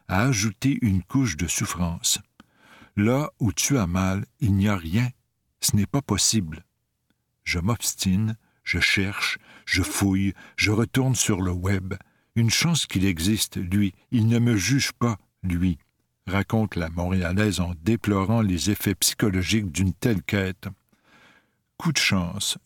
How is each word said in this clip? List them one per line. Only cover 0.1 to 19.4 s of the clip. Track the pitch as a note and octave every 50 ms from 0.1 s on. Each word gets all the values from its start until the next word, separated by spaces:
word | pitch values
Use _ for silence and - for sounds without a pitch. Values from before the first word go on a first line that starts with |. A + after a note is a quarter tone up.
| F#2 F#2+ A2+
ajouté | C#3 B2+ G2 G2+ A2+ G2 - - C3+ C#3+ -
une | B2 G#2 F#2+ F#2+ -
couche | - - C3+ C3+ A2 D#2+
de | D2+ F2
souffrance. « | E2 - - A2 - - F2 F2+ E2+ E2+ - - - - - - _ _ - - _ _ _ _ - - - - - -
Là | G#2 G#2 A2+ B2+ C#3 D3+ - - -
où | C#3 G2+ F2+
tu | - - - C#3+
as | B2+ G2
mal, | E2+ F2 F#2 F#2+ F#2 F#2+ G2 - - _ -
il | - G2 G2+
n'y | G2 G2
a | G#2+ G#2
rien. | F#2 D#2+ D#2+ E2+ A2+ B2 B2 - _ _ _ _ _ _ _ _ -
Ce | - - -
n'est | G#2 G2
pas | - - C#3+
possible. » | - - G#2 F#2 - - - A2 F#2 D#2 D#2+ D#2+ - _ _ _ _ _ _ _ _ _ _ _ _ _ _ _ -
Je | - F2+ F2
m'obstine, | E2 G#2 A#2 - - - - - - F#2+ F#2 G2+ A2 A2 A2 - _ _ _ _ -
je | - - F2
cherche, | - - - G#2+ F#2+ G2+ G2+ - - - - - _ - - - -
je | - - F2+ F2+
fouille, | - - - G2+ G2 F#2+ F#2+ G2 G2 - - - - -
je | - - G#2
retourne | G#2+ G#2 A#2 - - C3+ C3 C3 B2
sur | - - - G#2+ F2
le | F#2+ F2+ F2+
web. | F2+ F2+ F#2+ G2 F#2+ F#2 F#2 G2+ - - _ _ _ _ _ -
Une | A#2 A#2 A2
chance | - - - E3 E3+ C3+ -
qu'il | - - G2 F#2
existe, | G2 F2+ D#2+ E2 G2+ A2 G2+ - - -
lui. | F#2+ F#2+ F2 F#2+ G#2 G2+ F#2+ - _ _ -
Il | - A#2+ G#2+
ne | A2+ A#2 A#2
me | A#2 A#2+ A#2
juge | G2+ F2 F#2+ C3+ C3+ - -
pas, | - - A#2+ A#2+ G#2+ - _ _ _ _ -
lui, | F#2 F2 E2+ F#2 F#2 E2 - _ _ _ _ _ _ _ _ -
raconte | G2+ F2+ G2+ G2 - - A2 G#2+ - -
la | F2 E2+ E2
Montréalaise | E2+ E2+ F2 F2+ F#2+ F#2+ F2 E2 F2+ G2+ G#2+ G#2+ F2 E2
en | F2 F2 F2 D#2
déplorant | D#2+ G#2 A#2 - - G2+ G#2 G2 F#2+ F#2 A2+ A#2
les | A2 G2 F2+ E2 - G#2
effets | G#2 - - G#2 F#2
psychologiques | - - - - - C3 G#2+ F#2 F#2+